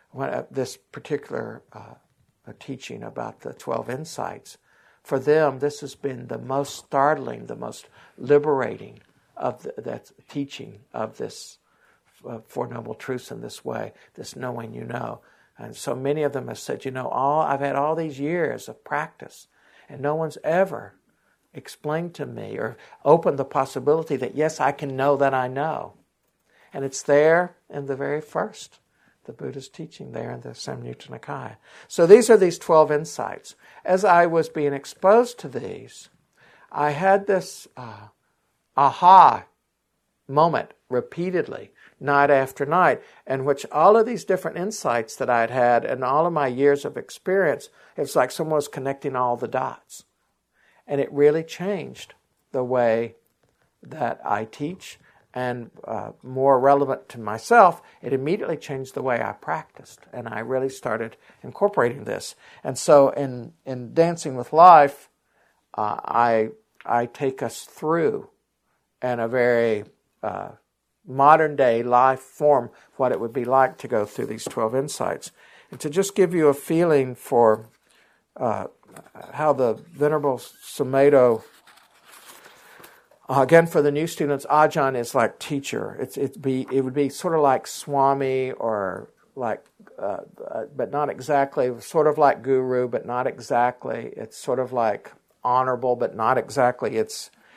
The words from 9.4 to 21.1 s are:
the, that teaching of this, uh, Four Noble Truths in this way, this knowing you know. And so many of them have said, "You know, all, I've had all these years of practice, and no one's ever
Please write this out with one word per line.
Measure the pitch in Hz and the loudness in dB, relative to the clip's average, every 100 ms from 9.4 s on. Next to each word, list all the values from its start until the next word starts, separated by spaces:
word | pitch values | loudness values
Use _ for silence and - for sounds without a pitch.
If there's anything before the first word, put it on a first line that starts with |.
| 127 - | -6 -6
the, | - - | -12 -12
that | 123 117 _ _ _ | -12 -12 _ _ _
teaching | 147 139 - 110 104 _ | -10 -10 -12 -18 -20 _
of | 127 113 - | -10 -10 -8
this, | 113 - - _ _ _ _ _ _ _ 131 | -12 -12 -20 _ _ _ _ _ _ _ -16
uh, | 113 - | -16 -12
Four | 127 123 | -10 -8
Noble | 120 117 | -10 -12
Truths | - - 127 - | -12 -8 -10 -10
in | 117 | -14
this | 117 - - | -14 -12 -10
way, | 117 107 - _ | -8 -10 -14 _
this | - - 127 | -18 -16 -12
knowing | 127 120 113 | -10 -10 -12
you | 120 120 | -14 -12
know. | 120 113 113 _ _ _ - | -10 -10 -12 _ _ _ -18
And | 113 113 | -18 -12
so | - 127 | -8 -6
many | 135 151 | -4 -2
of | 143 | -4
them | 131 123 | -4 -10
have | 117 | -12
said, | - 120 | -10 -10
"You | 135 | -8
know, | 131 123 | -8 -6
all, | 123 135 156 | -2 0 0
I've | 151 135 | 0 -2
had | 139 139 | -2 -2
all | 147 160 | -2 -2
these | 160 131 | -6 -6
years | 143 175 143 113 - | -4 -2 -4 -6 -12
of | 117 | -18
practice, | - 147 160 - - - - _ _ _ - | -8 -6 -6 -12 -20 -20 -20 _ _ _ -20
and | 135 | -6
no | 143 156 | -4 -2
one's | 156 - | -4 -6
ever | 151 170 185 123 101 _ _ | -2 0 0 -4 -14 _ _